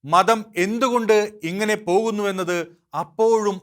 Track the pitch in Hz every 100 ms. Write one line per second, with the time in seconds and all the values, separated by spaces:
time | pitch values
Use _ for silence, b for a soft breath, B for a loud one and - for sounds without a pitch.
0 | 139 170 190 226 208 175 190 233 254 240
1 | 220 214 208 - 165 190 214 214 208 185
2 | 226 208 202 190 175 175 165 _ _ 147
3 | 170 - 226 226 208 190